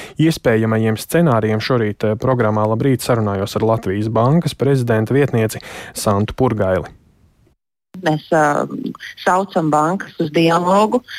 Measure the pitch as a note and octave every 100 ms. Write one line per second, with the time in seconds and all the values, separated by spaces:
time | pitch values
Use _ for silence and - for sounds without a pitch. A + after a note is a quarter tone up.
0 | - - D#3+ - B2+ A2+ A2+ A2 A2 G#2+
1 | - E3 E3 A2+ G#2+ G#2+ - B2 G#2+ G2+
2 | G#2+ A2 C3+ B2 G#2+ G#2+ G#2+ A2+ C#3 A#2+
3 | - A#2 G#2 G2 G2 G2+ A2 A2+ F#2+ G2+
4 | A2 A2 A#2+ E3+ D3+ - C3 C3+ A#2+ A2
5 | A2 C3+ C#3+ A#2 G#2+ - - - - -
6 | A2 G2+ G#2+ - B2+ G#2+ F#2+ F#2 - -
7 | _ _ _ _ _ _ _ _ _ F#3
8 | E3+ D3+ - D#3+ D3 C#3+ C#3 - - -
9 | - - F#3+ F#3 G3 F3+ D#3 D3 D#3 G3
10 | - - D#3 E3+ E3 E3 D3+ G3+ G#3+ B3
11 | -